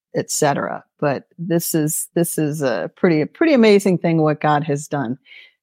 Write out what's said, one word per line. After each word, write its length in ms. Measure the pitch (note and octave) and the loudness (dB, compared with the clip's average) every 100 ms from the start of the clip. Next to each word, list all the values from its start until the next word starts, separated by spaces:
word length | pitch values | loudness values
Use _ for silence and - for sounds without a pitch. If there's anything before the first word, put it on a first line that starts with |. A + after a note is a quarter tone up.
| _ | _
et 160 | - - | -6 -6
cetera. 540 | - D3 C#3 G#2+ - - _ | -2 0 0 -4 -8 -14 _
But 300 | D3 C3 - - | -4 -4 -8 -12
this 360 | E3+ E3+ - | -4 -2 0
is, 340 | E3 D3+ - - | -2 -2 -4 -6
this 220 | - E3+ - | -2 -2 -2
is 240 | D3+ D#3 | -4 -2
a 280 | C#3 G#2 D#2+ - | -2 -2 -6 0
pretty, 240 | F#3+ D#3 | 2 2
a 60 | D3+ | 0
pretty 260 | - E4 | 0 2
amazing 460 | C#4 A3 G3+ G3 F3 | 4 6 6 4 0
thing 220 | F3 E3 | 2 2
what 200 | D#3 D3+ | 2 0
God 240 | D#3 D3 | 0 0
has 240 | D#3 C#3+ D3+ | 0 -4 -4
done. 300 | D3 A#2 C3 _ - - _ | -6 -6 -8 _ -20 -20 _